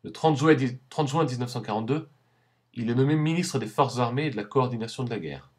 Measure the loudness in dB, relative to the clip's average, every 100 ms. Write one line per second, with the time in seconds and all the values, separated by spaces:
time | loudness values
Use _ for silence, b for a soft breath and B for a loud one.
0 | -14 0 2 4 6 6 4 -4 _ -2
1 | 0 2 0 -2 -6 -6 -4 -4 0 -2
2 | -4 _ _ _ _ _ _ -6 -2 2
3 | 4 2 2 0 0 -4 -4 0 0 2
4 | 0 0 -4 -4 -2 0 0 -2 -8 -6
5 | -6 -6 -8 -10 -14